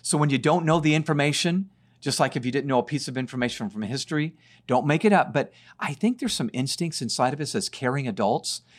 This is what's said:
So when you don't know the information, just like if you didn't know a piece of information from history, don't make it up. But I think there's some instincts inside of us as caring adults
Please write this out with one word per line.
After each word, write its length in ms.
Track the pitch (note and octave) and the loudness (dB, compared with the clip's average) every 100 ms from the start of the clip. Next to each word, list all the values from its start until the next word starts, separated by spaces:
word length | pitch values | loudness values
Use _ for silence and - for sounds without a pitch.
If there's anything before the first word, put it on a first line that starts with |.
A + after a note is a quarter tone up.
So 160 | - D3+ | -2 0
when 120 | D3 | 2
you 80 | C3+ | 2
don't 280 | D3 F3 D#3+ | 4 2 4
know 140 | E3 | 4
the 140 | D3+ | 4
information, 760 | D#3 D#3 D3 D3 C#3+ F3 F3+ F#3+ _ _ _ | 2 2 0 2 0 0 0 -2 _ _ _
just 200 | C#3 - | -6 0
like 160 | C3+ C3+ | 0 0
if 100 | B2 | -2
you 60 | |
didn't 160 | C3+ C#3 | -2 0
know 120 | B2+ | 0
a 40 | |
piece 240 | - D3 D3 | 0 -4 -6
of 100 | C3 | -6
information 520 | B2+ B2+ A#2+ - G#2+ | -6 -4 -4 -4 -8
from 120 | G#2+ | -6
history, 540 | G#2 C3+ - D3+ D#3 - _ - - | -6 -6 -4 -4 -4 -8 _ -20 0
don't 180 | B2 C#3+ | 0 2
make 180 | D#3 G#3+ | 2 6
it 60 | |
up. 200 | F#3+ - | 4 4
But 180 | C#3+ - - - - | 0 -2 -6 -20 -10
I 140 | - | -8
think 260 | C#3+ A3 B3 | 0 0 0
there's 140 | B3 | -4
some 160 | - A#2+ | -2 -2
instincts 480 | B2 C3+ - E3+ - | -2 -4 -2 -4 -4
inside 320 | A#2 - B2+ | -4 0 0
of 80 | C#3 | 0
us 140 | C#3 A2+ | -4 -4
as 140 | - | -4
caring 380 | - B2+ C#3 C3 | -4 -2 0 -2
adults 540 | G2+ G2+ D3+ - - - | 0 2 0 -2 -8 -12